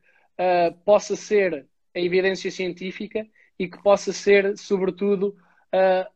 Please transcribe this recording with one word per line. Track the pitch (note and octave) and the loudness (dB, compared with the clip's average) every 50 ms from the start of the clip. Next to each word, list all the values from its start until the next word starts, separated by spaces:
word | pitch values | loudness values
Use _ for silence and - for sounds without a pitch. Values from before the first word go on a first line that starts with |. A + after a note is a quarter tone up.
| _ _ _ _ _ _ _ | _ _ _ _ _ _ _
eh, | - F3+ F#3 F3+ F3 E3+ E3+ E3 - _ | -4 -2 0 2 2 2 0 -2 -4 _
possa | G3+ G#3 G3 - - G3+ | 2 4 4 4 0 -6
ser | - - - G#3 G#3 G3 F3+ D#3+ C#3 C3+ _ _ _ _ _ _ | -8 -4 0 2 2 2 2 -2 -4 -10 _ _ _ _ _ _
a | F3+ | -6
evidência | F3 F3+ F3 F#3 F#3 F#3+ F#3+ F3+ - F#3 | -4 0 0 2 2 2 -2 -2 -6 -8
científica | - - F#3 F3+ F3 F3+ F#3 F#3+ - - G#3+ G3 - G#3+ A3 - _ _ _ _ _ | -8 -6 -6 -6 -6 -8 -10 -12 -10 -10 -12 -8 -8 -8 -10 -10 _ _ _ _ _
e | _ F#3 E3+ | _ -8 -8
que | - - | -8 -2
possa | - G3+ G3+ G3 - G3 F#3 | 2 2 2 2 2 -4 -8
ser, | - - G3+ G3+ G3+ G3 G3 G#3 - | -4 2 4 4 4 4 2 -4 -6
sobretudo, | - - G#3 F#3 F#3 F#3 F3+ F3+ G3+ G3+ G3+ F#3 G3 G3+ G3+ - _ _ _ _ _ _ | -4 -4 -2 -2 -2 -2 -4 -2 0 0 0 0 0 -4 -6 -8 _ _ _ _ _ _
eh, | - F#3+ F#3+ F#3+ F#3 F#3 F#3 - - | 0 2 2 4 2 2 -2 -4 -10